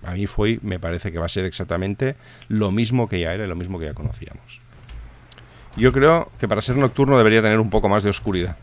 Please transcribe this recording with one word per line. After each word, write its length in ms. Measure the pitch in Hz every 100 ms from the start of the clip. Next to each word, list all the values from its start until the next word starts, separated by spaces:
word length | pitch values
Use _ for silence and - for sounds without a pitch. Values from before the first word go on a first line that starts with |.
a 80 | 90
mí 160 | 90 101
Foy 320 | - 104 117
me 180 | 104 92
parece 320 | 82 87 98
que 80 | 85
va 60 | 85
a 40 |
ser 160 | - 92
exactamente 720 | - 92 85 95 101 131 139 - - -
lo 220 | 107 104
mismo 380 | 98 113 123 113
que 100 | 92
ya 140 | 82
era 120 | 92 104
y 20 |
lo 80 | 85
mismo 240 | 90 92
que 60 | 80
ya 80 |
conocíamos. 680 | 76 76 - - - - - - - - - - - - - - - - -
Yo 160 | 120
creo 400 | 131 143 165 - -
que 80 | 110
para 140 | 104
ser 160 | 104 123
nocturno 400 | 135 120 135 135
debería 240 | 110 110
tener 180 | 110 110
un 120 | 107
poco 180 | 104 107
más 140 | 104
de 80 | 101
oscuridad. 460 | 98 - 92 90 85